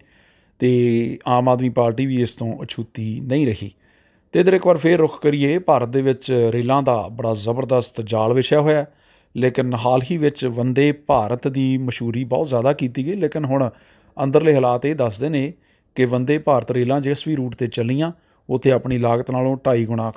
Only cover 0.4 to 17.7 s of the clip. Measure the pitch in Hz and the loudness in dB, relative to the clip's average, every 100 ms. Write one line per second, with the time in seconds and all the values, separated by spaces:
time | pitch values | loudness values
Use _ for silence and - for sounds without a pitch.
0.4 | _ - 127 123 120 117 120 - - 123 | _ -2 2 4 2 2 -2 -6 0 2
1.4 | 127 123 127 120 117 117 135 127 120 - | 2 2 0 0 0 0 -2 0 -2 -4
2.4 | 113 - 117 - 113 - 110 113 127 139 | -8 -8 -10 -10 -10 -8 -8 -8 -4 0
3.4 | 139 104 - _ _ _ _ _ _ 170 | 0 -2 -8 _ _ _ _ _ _ 2
4.4 | 180 190 180 170 165 170 156 - 147 147 | 4 4 4 4 4 4 2 2 0 2
5.4 | 139 170 180 139 117 135 135 131 - 123 | 2 0 2 2 2 0 0 -2 0 2
6.4 | 117 117 120 139 135 117 92 117 113 110 | 2 0 0 2 2 0 -2 -6 -4 -4
7.4 | 104 120 127 127 113 - 107 110 110 127 | -2 -4 0 0 -2 -8 -4 0 2 2
8.4 | 127 151 151 151 147 _ _ _ _ - | 2 2 2 0 -2 _ _ _ _ -2
9.4 | 127 127 127 123 120 131 123 170 147 143 | -2 0 -2 -2 0 0 0 0 0 -2
10.4 | 127 117 123 127 147 143 - 135 107 123 | -6 -2 -2 2 2 0 0 0 2 -2
11.4 | 143 135 131 131 131 - 117 117 127 127 | -4 -2 -2 -2 -4 -6 -6 -6 -4 -4
12.4 | 156 123 123 147 127 123 139 202 156 160 | -2 0 0 0 -4 -4 -6 -2 -2 -2
13.4 | 143 135 123 - _ _ _ - 139 147 | -2 0 -2 -4 _ _ _ -6 2 4
14.4 | 156 143 123 123 143 151 120 101 143 151 | 6 4 4 2 -2 0 -2 -2 -4 -2
15.4 | 139 170 _ _ _ - 127 123 127 151 | -4 -8 _ _ _ -2 0 0 0 0
16.4 | 151 131 113 127 123 143 139 143 156 151 | 2 0 0 -2 0 0 -2 -4 -4 -4
17.4 | 127 - 120 | -4 -6 -6